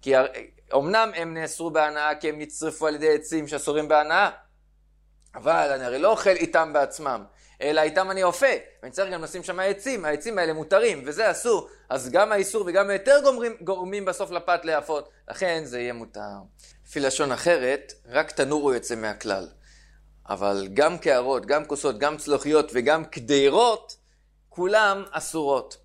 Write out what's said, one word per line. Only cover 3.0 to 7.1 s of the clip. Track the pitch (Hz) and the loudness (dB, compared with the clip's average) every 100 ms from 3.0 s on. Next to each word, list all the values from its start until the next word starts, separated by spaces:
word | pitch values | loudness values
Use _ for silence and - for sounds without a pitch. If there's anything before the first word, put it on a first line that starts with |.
| 156 | 2
עצים | 147 151 160 143 | 2 0 -6 -4
שאסורים | 143 - 147 151 | -6 -2 -2 2
בהנאה, | 151 151 170 196 - _ _ _ _ _ _ _ _ _ | 2 4 2 2 -2 _ _ _ _ _ _ _ _ _
אבל | - 113 165 147 | -6 0 2 2
אני | 135 | -2
הרי | 123 127 | -4 0
לא | 180 | 2
אוכל | 220 202 | 4 2
איתם | 180 165 170 160 | 2 2 2 2
בעצמם, | 147 139 - 147 | 2 0 -2 -6